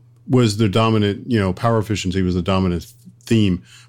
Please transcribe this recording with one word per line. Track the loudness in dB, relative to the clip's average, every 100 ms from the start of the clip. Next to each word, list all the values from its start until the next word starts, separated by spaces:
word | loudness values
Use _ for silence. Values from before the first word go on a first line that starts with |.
| _ _ -2
was | 2 2 2
the | 0
dominant, | 2 2 2 0 -2 -2
you | 0
know, | 0
power | 0 0 0
efficiency | -2 -4 -4 -2
was | 0 -2
the |
dominant | 0 0 0 -2 -8 -20 -20 -14
theme. | 0 2 2 -2 -8 -20